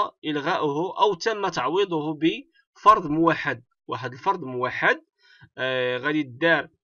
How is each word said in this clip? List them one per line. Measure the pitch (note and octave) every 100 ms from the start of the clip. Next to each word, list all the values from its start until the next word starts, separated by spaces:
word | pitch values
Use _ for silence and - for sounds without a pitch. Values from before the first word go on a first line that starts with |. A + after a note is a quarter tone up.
| G3+ -
إلغاؤه | D3+ D3 D3 F#3 D3+ C#3+ F3+ -
أو | G#3
تم | F#3+ A3+ G#3 F#3+
تعويضه | - C3 F#3 G3 D#3 D3+ D3
بفرض | E3 A3+ - _ _ _ G3+ G#3+ D3
موحد، | D#3 E3 D3+ D3 A#2+ - _ -
واحد | A#2+ B2+
الفرض | B2+ F#3+ F#3
موحد، | C3+ B2 B2 - F#3+ C4 _ _ _ - - -
آه، | C3 B2+ B2 B2
غادي | C#3+ D3+
يدار | C3 A#2+ E3 D3+ - _